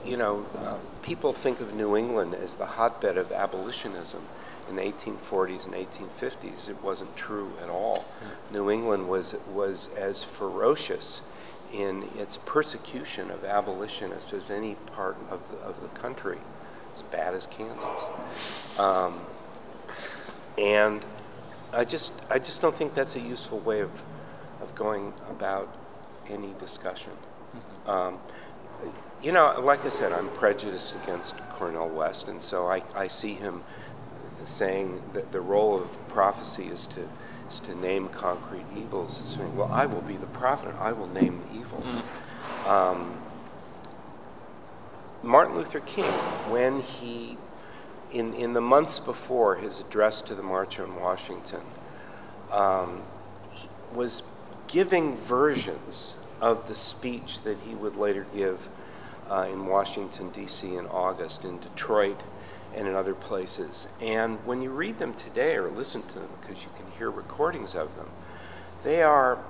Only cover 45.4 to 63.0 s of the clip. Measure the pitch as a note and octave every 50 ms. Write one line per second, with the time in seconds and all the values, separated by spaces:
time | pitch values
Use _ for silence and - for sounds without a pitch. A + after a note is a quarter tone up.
45.4 | E3+ - - E3+ D#3+ - - D3+ C3+ - - - F#3 - - - - - - -
46.4 | - - A2+ A#2+ B2 C3 C3+ C#3 C3 - - - B2 A#2+ A#2+ A#2 A#2 A2+ A#2+ -
47.4 | - - - - - - - - - - - - - - - B2 A#2 A2+ A2 A2+
48.4 | A#2+ A#2 A#2+ A#2+ A#2 A#2+ C3 C#3+ D#3 D#3 - - - - A#2+ - - - B2+ B2
49.4 | A#2 G2+ F#2+ F2+ G2 G#2+ - - F#2+ - - G#2+ G#2+ G#2+ G#2+ - - - A2 F#2+
50.4 | - F#2+ F#2 F#2+ F#2+ F#2+ - - F#2+ F#2 F#2 F2+ F2 F2+ F#2 F#2 - - F#2+ E2+
51.4 | E2 - - E2+ D#2+ - - - - - - - - - - - - - - -
52.4 | - - - G2+ G2 G2 F#2+ F#2+ F2+ F2 F2 F2+ F#2 - - - - - - -
53.4 | - - - - - - - - - - - - - - - - - - - -
54.4 | - - - - - - - - F#3+ F#3 - - D#3+ D3+ C3 A#2 G#2+ - B2 B2
55.4 | C#3 D3+ C#3+ B2 - G2 E2 C#2+ - - - - - - - - - - - -
56.4 | - A#2 A2+ A2 - - G#2+ - - - - - - B2+ B2 A#2 - - - -
57.4 | - G#2+ G#2 G2+ - A2+ A2+ G#2+ G#2 G#2+ - G2 G#2 G#2 G2+ G2 G2 G2 G2+ G2+
58.4 | G2 F#2+ F#2 F2+ - - - - - - - - - - - - - - G2 F#2+
59.4 | F#2 F#2 F#2+ F#2+ G2 F#2 F#2+ G2 G2 - - G#2+ G2+ F#2 - - F#2+ F#2 F2 G2+
60.4 | G2 F#2 - - - F#2+ F2+ F2+ F2 F2 F2 F2+ F2+ F#2 F#2+ F2+ F2 D#2 - -
61.4 | - F#2+ F2+ F2 E2+ F2 - - - - A2+ G#2+ G#2 G2 G2 G2 - - - -
62.4 | - - - - - - - A2 G#2+ G2 F#2+ F#2+